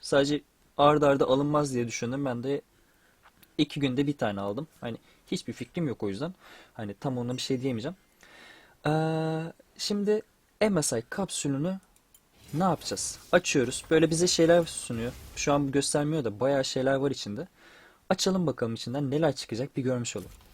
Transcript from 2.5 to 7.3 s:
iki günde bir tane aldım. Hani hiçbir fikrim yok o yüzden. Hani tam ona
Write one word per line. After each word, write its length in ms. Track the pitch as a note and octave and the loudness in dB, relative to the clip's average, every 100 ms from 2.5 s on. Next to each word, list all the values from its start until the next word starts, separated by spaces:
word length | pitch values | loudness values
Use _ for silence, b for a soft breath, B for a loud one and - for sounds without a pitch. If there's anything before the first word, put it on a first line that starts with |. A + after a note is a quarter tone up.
| C#3+ - _ b b b b _ _ - - | -4 -8 _ b b b b _ _ -6 -2
iki 220 | D3 D3+ | -2 0
günde 280 | C#3 B2+ C#3+ | 0 0 0
bir 100 | C#3+ | 0
tane 240 | A2+ G2+ | -2 0
aldım. 260 | G2+ A2+ D#3+ _ | -4 -4 -8 _
Hani 160 | A#2+ A2+ b b b | -10 -10 b b b
hiçbir 220 | F#3 - | -8 -8
fikrim 340 | - B2 F3+ D3+ | -10 -8 -4 -4
yok 160 | A2 | -2
o 60 | G2+ | -4
yüzden. 240 | G2 D#3+ - B B B | -4 -6 -10 B B B
Hani 200 | B G#2 | B -10
tam 240 | - C#3+ B2 | -6 -4 -4
ona 160 | A#2+ | -4